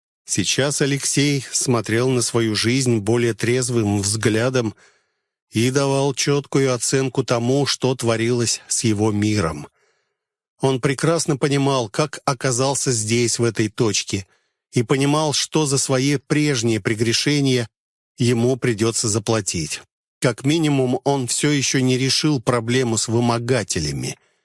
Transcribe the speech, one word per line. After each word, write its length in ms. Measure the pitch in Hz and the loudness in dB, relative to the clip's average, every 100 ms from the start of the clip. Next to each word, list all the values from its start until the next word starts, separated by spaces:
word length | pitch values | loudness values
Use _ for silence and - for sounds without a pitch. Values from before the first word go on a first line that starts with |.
| _ _ | _ _
сейчас 580 | - - 87 - 139 - | -6 -4 0 0 0 0
Алексей 640 | 143 139 - 143 147 139 - | 0 0 -2 0 2 0 -2
смотрел 560 | - - 117 107 113 131 | -4 0 0 0 0 2
на 140 | 123 | 0
свою 340 | - 120 110 104 | 0 0 0 0
жизнь 420 | 113 135 123 113 | 0 2 2 0
более 360 | 101 120 120 | 2 2 0
трезвым 680 | 104 113 127 123 117 101 101 | 0 0 0 0 0 2 0
взглядом 720 | 98 110 110 107 127 127 110 - _ _ _ _ _ _ _ | 0 0 0 2 0 0 -2 -6 _ _ _ _ _ _ _
и 180 | 107 123 | 0 2
давал 420 | 139 135 139 143 | 2 2 2 0
чёткую 640 | - 147 143 - 139 135 | 0 0 0 0 0 2
оценку 480 | 123 - 135 131 135 | 0 0 0 0 -2
тому, 440 | 113 117 120 139 135 | 0 0 2 2 0
что 280 | - 131 | 0 -2
творилось 680 | 131 117 113 117 120 113 - - | 0 0 0 0 0 0 -4 -4
с 160 | - | -2
его 300 | 113 104 110 | 0 2 2
миром. 560 | 104 107 104 82 73 73 _ _ _ _ _ _ _ _ _ | 2 0 0 -2 -4 -12 _ _ _ _ _ _ _ _ _
Он 200 | 135 127 | 0 0
прекрасно 560 | 135 135 156 170 - 135 | -2 0 0 0 0 0
понимал, 520 | 151 139 139 131 110 | 0 2 2 0 -2
как 300 | - 151 - | -2 -4 -4
оказался 640 | - 131 135 117 135 135 139 | -4 -2 -2 0 0 0 -2
здесь, 480 | 113 107 117 117 - | -2 0 0 0 0
в 60 | |
этой 240 | 117 107 107 | 0 0 -2
точке, 580 | - 113 - - 98 - _ _ _ _ | 0 0 0 -4 -6 -8 _ _ _ _
и 100 | 123 | -2
понимал, 500 | 113 139 143 151 156 | 0 2 2 2 0
что 320 | - - 156 143 | -2 -2 -2 0
за 120 | 135 | 0
свои 380 | - 131 139 139 | 0 0 0 -2
прежние 640 | - 151 147 127 117 110 | 0 0 0 0 0 0
прегрешения 880 | 117 110 117 110 147 147 135 123 113 _ _ _ _ - | -2 0 0 0 0 0 2 0 -2 _ _ _ _ -2
ему 400 | 120 117 123 131 | 0 2 0 0
придётся 520 | 127 104 113 - 110 | -2 0 0 0 -2
заплатить. 760 | 110 107 110 101 87 76 - - _ _ _ | -2 0 -2 -2 -6 -6 -10 -14 _ _ _
Как 240 | 123 - | -2 0
минимум, 560 | 139 165 151 139 127 131 | 0 2 2 2 0 0
он 240 | 143 139 123 | 0 -2 -2
всё 240 | - 147 | -2 0
ещё 300 | 143 - 135 | 0 0 0
не 180 | 131 127 | 2 2
решил 420 | 131 - 156 139 | 0 0 0 0
проблему 560 | 127 120 113 127 120 107 | 0 -2 0 0 0 -2
с 120 | - | 0
вымогателями. 1080 | 117 120 120 120 123 98 87 76 131 123 - _ _ | 2 2 0 0 -2 -2 -4 -4 -4 -8 -10 _ _